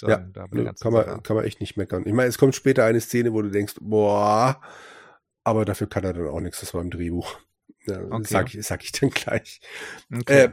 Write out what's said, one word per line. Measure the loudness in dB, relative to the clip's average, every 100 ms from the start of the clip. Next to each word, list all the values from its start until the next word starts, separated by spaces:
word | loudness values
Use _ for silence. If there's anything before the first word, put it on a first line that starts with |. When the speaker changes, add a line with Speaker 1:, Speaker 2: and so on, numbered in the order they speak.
| 0
Speaker 1:
Ja, | 0
Speaker 2:
sagen, | -2
da | -14 -8
bei | -6
der |
Speaker 1:
nö, |
Speaker 2:
ganzen | -6 -4
Speaker 1:
kann | 2
man, | 2
Speaker 2:
Sache. | 2 -4
Speaker 1:
kann | -2 -2
man |
echt | -2 -6
nicht | -8 -6
meckern. | -4 -4 -2
Ich |
meine, | 0 0
es | 4
kommt | 4
später | 4 2 4
eine | 4 2
Szene, | 0 0 0
wo | 0
du | 0
denkst, | -2 -4 -6
„Boah“, | 0 2 4 4 4 4 4 0 -10 -20 -20 -20 -20 _ _ _
aber | 0 0 0
dafür | -2 -4
kann | -4
er | -4
dann | -4 -6
auch | -6
nichts, | -8 -10
das | -10
war | -8
im | -6
Drehbuch. | -6 -6 -6 -8 -14 _ _ _ _ -8
Ja, | -8 -6
Speaker 2:
Okay. | -8
Speaker 1:
sag | -2 -2 -2
ich, | -6 -8
sag | -8
ich | -8
dann | -2 -2
gleich. | -2 -4 -6 -6 -18 -18 -16 -14 -16 -10
Speaker 2:
Okay. | -6 4 6
Speaker 1:
Äh, | 6